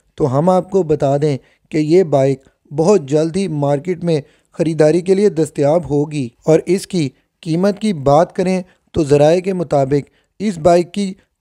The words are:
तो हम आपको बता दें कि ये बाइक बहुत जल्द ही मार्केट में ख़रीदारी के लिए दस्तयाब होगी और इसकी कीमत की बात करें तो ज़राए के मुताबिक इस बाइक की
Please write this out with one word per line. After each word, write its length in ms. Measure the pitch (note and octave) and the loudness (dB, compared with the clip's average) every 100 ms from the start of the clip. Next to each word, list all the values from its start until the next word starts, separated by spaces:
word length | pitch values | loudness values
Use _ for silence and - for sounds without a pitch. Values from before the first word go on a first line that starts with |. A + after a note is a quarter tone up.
| _ - | _ -6
तो 80 | D3+ | -2
हम 220 | C3 E3+ | 0 2
आपको 320 | F#3 F3 F#3+ E3 | 0 0 -2 -2
बता 320 | D3 C#3+ C#3+ | 0 0 0
दें 200 | D3+ C3+ _ _ _ | -2 -4 _ _ _
कि 60 | D#3 D#3 | -4 2
ये 180 | F3 F3 | 2 2
बाइक 360 | C#3 C3+ C3 _ _ - | 2 0 -2 _ _ -10
बहुत 340 | D3 D#3+ G#3 C3+ | -2 2 0 0
जल्द 300 | D3+ E3 E3 | -2 -2 -4
ही 100 | G3 D3+ | -6 -4
मार्केट 440 | C#3+ C#3+ F3+ E3+ | -2 -2 -4 -6
में 180 | F3 D#3 - _ _ - | -2 -4 -6 _ _ -6
ख़रीदारी 460 | D#3+ D#3+ D#3 E3 | -2 2 2 2
के 140 | F3+ F#3+ | 0 2
लिए 140 | G#3 | 2
दस्तयाब 540 | D#3+ D3+ - C#3+ E3 C#3 | 0 -4 -2 0 0 0
होगी 440 | C#3+ D3+ D3+ A#2+ - - | -4 -2 -6 -8 -6 2
और 180 | D#3+ - | 2 2
इसकी 380 | F#3 - F#3 C#3 - _ _ | -4 -4 -4 -4 -8 _ _
कीमत 360 | - D#3+ G3+ G3 | -6 -2 -2 -2
की 140 | A3 | -4
बात 380 | E3+ C3+ C#3+ F3+ | -2 2 4 2
करें 320 | - F#3 F#3 F3+ _ _ - | -2 -2 -2 -6 _ _ -4
तो 80 | D3 | 2
ज़राए 360 | C#3+ D3 F3 | 4 4 2
के 120 | F#3 | 0
मुताबिक 520 | F#3 D#3 D3 C3+ C#3+ C3+ _ _ - | -6 -2 -2 0 -2 -6 _ _ -8
इस 180 | G#3 E3+ | -6 0
बाइक 300 | D#3+ F3 E3+ | 2 2 0
की 160 | - G3 F#3 _ _ | -6 -8 -10 _ _